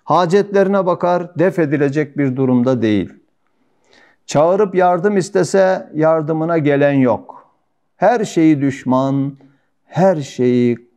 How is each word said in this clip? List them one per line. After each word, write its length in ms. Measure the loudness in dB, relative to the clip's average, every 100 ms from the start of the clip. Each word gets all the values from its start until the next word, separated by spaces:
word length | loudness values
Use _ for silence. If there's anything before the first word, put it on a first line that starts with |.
Hacetlerine 840 | -2 0 2 0 0 0 0 0 -2
bakar, 520 | -2 -2 -2 -4 -2
def 200 | -2 0
edilecek 600 | -2 0 -2 -2 -4 -4
bir 180 | -4 -2
durumda 460 | 0 2 2 0
değil. 300 | 0 -2 -4 -10 _ _ _ _ _ _ _ _ _ _ -4
Çağırıp 480 | 0 2 2 0
yardım 420 | 0 0 2 0 -2
istese 760 | -2 -2 0 2 2 0 -6
yardımına 640 | -2 0 0 -2 -4 -2 -2
gelen 340 | 0 2 2
yok. 580 | 2 2 0 -6 -20 _ _ _ _ _ _
Her 280 | 0 0
şeyi 360 | -2 2 2 2
düşman, 720 | 0 -4 -2 0 0 -2 -4 -8 _ _ _ _ _
her 300 | 0 0 0
şeyi 640 | -4 -2 0 2 0 -2 -8